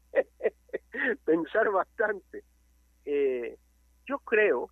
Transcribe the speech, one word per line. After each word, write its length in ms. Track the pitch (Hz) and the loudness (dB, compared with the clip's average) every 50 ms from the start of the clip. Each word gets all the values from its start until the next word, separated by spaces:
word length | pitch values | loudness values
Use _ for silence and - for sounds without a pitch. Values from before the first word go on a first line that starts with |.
| _ _ | _ _
<laughs> 1120 | - 571 - _ _ - - - - _ _ _ - - _ _ - 262 285 254 214 - - | -2 -2 -2 _ _ -4 -4 -4 -4 _ _ _ -12 -12 _ _ -6 -4 -2 -2 -2 -2 0
pensar 460 | - 160 170 160 - - 214 220 214 | 0 0 0 0 0 0 0 0 2
bastante. 720 | 196 185 - _ _ - 214 208 208 180 - _ - 208 - _ _ _ _ _ _ _ _ _ _ _ - | 0 -2 -2 _ _ -4 -2 -2 -2 -6 -10 _ -18 -18 -18 _ _ _ _ _ _ _ _ _ _ _ -6
Eh, 520 | 143 143 143 139 131 127 123 120 113 113 - _ _ _ _ _ _ _ _ - | -2 0 2 2 2 0 -2 -4 -8 -12 -14 _ _ _ _ _ _ _ _ -10
yo 140 | - 277 269 | -8 -8 -8
creo, 500 | - - 233 214 208 185 131 120 - - | -4 0 2 4 4 4 2 2 -2 -6